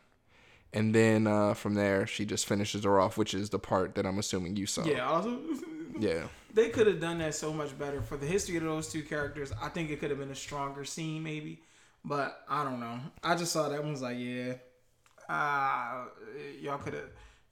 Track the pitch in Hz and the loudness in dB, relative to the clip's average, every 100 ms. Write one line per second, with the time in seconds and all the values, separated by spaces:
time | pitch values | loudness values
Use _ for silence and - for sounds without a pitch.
0 | _ _ _ - - - - 107 110 110 | _ _ _ -20 -20 -20 -6 0 4 8
1 | 110 110 107 104 104 113 104 104 101 98 | 8 8 6 6 4 2 0 2 4 4
2 | 107 - 104 110 - 101 101 101 101 98 | 2 -2 -2 -2 0 0 0 2 6 6
3 | 95 107 104 98 104 - - 98 90 101 | 6 4 0 0 -2 -2 2 2 2 0
4 | 98 98 107 95 87 101 101 - 156 127 | 0 0 0 -2 -2 -2 -2 0 0 0
5 | 127 165 220 247 330 269 320 156 170 311 | 2 0 0 -4 -4 -6 -6 -10 -8 -2
6 | 101 82 78 - - 220 233 254 214 170 | 0 0 -4 -10 -2 2 4 4 4 4
7 | 170 170 156 151 156 156 143 139 143 139 | 0 -2 -2 -2 -4 -4 -4 -6 -4 -4
8 | - 147 139 196 190 165 160 156 156 160 | -6 -4 0 0 0 -2 0 -2 -4 -6
9 | 147 151 143 151 135 - 151 175 151 147 | -4 -4 -4 -6 -6 -6 -4 -4 -4 -2
10 | 147 139 139 131 - 147 139 143 135 - | -4 -4 -6 -8 -6 -4 -4 -4 -8 -6
11 | 160 156 160 151 156 160 - - - _ | -4 -4 -4 -6 -8 -12 -18 -20 -20 _
12 | - 143 139 - - 143 139 123 117 123 | -4 -2 -2 -6 -4 -2 -2 -2 -6 -6
13 | 147 - 160 170 170 160 147 143 151 139 | -10 -4 0 0 2 0 0 0 -2 -2
14 | 123 123 123 123 127 123 - _ _ _ | -4 -4 -4 -4 -4 -6 -12 _ _ _
15 | _ - - 147 147 143 135 131 120 127 | _ -16 -4 0 2 2 2 0 -2 -6
16 | 120 - 110 139 143 143 147 143 147 147 | -10 -12 -14 -12 -12 -8 -6 -6 -6 -8
17 | 135 - - - _ | -10 -16 -20 -20 _